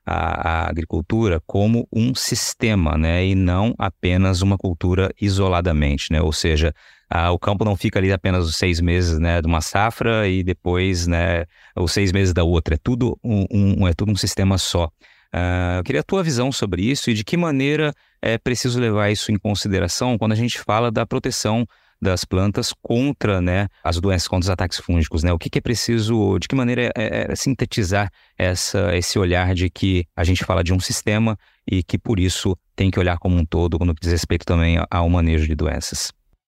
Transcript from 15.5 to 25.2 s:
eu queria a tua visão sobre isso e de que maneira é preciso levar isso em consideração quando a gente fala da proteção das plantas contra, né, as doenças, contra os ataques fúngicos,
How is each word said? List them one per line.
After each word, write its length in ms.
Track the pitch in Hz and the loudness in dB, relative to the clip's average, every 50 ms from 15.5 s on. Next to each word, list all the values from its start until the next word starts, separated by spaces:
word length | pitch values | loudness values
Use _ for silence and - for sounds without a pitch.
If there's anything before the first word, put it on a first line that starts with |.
| 90 90 90 87 90 90 | 0 -2 -2 -2 -2 -2
eu 40 | 87 | -2
queria 180 | - - 147 | -2 -4 -4
a 20 | 156 | -2
tua 180 | - 196 190 | -2 -2 -2
visão 300 | 175 160 131 117 123 139 | 0 -2 -2 -2 -2 -2
sobre 320 | 127 - 117 101 90 87 98 | -2 -4 -4 -4 -2 -2 0
isso 260 | 120 143 - - 127 | -2 -2 -2 -2 -2
e 40 | 113 | -2
de 100 | 104 104 | -2 -2
que 120 | - - | -2 -2
maneira 560 | 170 175 165 143 135 135 143 151 156 156 147 143 - _ _ _ _ | -2 0 0 0 0 0 0 0 0 -2 -2 -4 -8 _ _ _ _
é 160 | - 110 113 | -2 -2 -2
preciso 420 | 113 - - 123 - - 127 120 127 | -2 -2 -4 -4 -2 -2 -2 -2 0
levar 300 | 123 113 104 104 104 104 | 0 0 2 2 2 0
isso 220 | 107 - - - | 0 -2 -2 -2
em 60 | 110 | -2
consideração 800 | 98 - 101 101 - - 104 92 90 90 90 - - 127 127 123 | -2 0 -2 -2 -2 -2 -2 0 0 0 -2 -2 -2 -2 -2 0
quando 160 | 98 113 110 | 0 0 0
a 40 | 110 | 0
gente 240 | 110 120 120 - - | 0 0 -2 -4 -4
fala 320 | - - 104 110 120 120 | -2 0 0 2 2 0
da 160 | 110 113 113 | 0 -2 -2
proteção 600 | - 120 131 - 131 117 - - 107 110 117 120 - _ _ _ _ _ _ | -2 -4 -4 -4 -4 -4 -2 -2 0 0 0 -2 -4 _ _ _ _ _ _
das 240 | - 95 92 90 - | -2 0 0 0 -2
plantas 480 | - 95 92 95 107 101 - 117 - - - | -2 0 0 2 2 0 -2 -2 -4 -6 -8
contra, 600 | - - 117 120 131 143 135 - - 107 98 92 | -4 -2 0 0 0 0 -2 -2 -2 0 0 0
né, 260 | 90 90 90 98 101 92 - _ - | 2 2 0 0 -2 -2 -6 _ -4
as 160 | 80 85 87 | -2 -2 0
doenças, 280 | 90 98 92 90 - | 0 2 0 0 0
contra 160 | - - 92 87 | 0 0 0 0
os 40 | 98 | 0
ataques 280 | 92 - 92 85 - | 0 0 -2 -4 -4
fúngicos, 460 | - - - 87 85 78 - - 80 | -6 -2 0 2 2 2 0 0 0